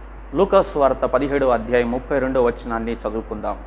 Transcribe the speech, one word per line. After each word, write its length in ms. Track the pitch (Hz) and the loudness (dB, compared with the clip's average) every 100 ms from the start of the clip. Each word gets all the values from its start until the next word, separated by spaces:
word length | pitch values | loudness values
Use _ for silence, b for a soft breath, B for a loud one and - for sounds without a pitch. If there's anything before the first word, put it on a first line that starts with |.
| - - - | -18 -16 -6
లూకాసు 440 | 139 196 196 - 151 | 0 4 4 2 2
వార్త 260 | 135 131 | 2 2
పదిహేడవ 440 | 123 127 139 143 131 | 0 0 0 2 2
అధ్యాయం 420 | 117 113 123 117 | 2 2 2 2
ముప్పై 280 | 123 - 143 | -2 -2 0
రెండవ 240 | 131 131 | 0 2
వచనాన్ని 500 | 120 120 123 113 113 | 2 0 -4 -4 -4
చదువుకుందాం. 640 | 117 110 110 110 107 104 101 | -4 -4 -4 -6 -6 -6 -8